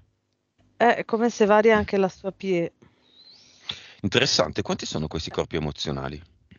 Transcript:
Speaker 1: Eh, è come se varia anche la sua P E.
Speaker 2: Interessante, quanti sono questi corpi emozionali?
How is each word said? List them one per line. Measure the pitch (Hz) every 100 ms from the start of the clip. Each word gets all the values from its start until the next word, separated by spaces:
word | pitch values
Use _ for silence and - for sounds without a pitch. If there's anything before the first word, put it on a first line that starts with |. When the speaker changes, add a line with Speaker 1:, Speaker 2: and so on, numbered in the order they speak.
| _ _ _ _ _ _ _ -
Speaker 1:
Eh, | 240 -
è | -
come | 220 233
se | - 208
varia | 214 220 214
anche | 202 196
la | 190
sua | - 190
P | -
E. | 196 175 170 _ - _ _ _ - - - _ - - - -
Speaker 2:
Interessante, | 98 120 131 - 78 -
quanti | - - -
sono | - 78
questi | 80 -
corpi | - 73 82
emozionali? | 76 71 80 69 67 76 - _ _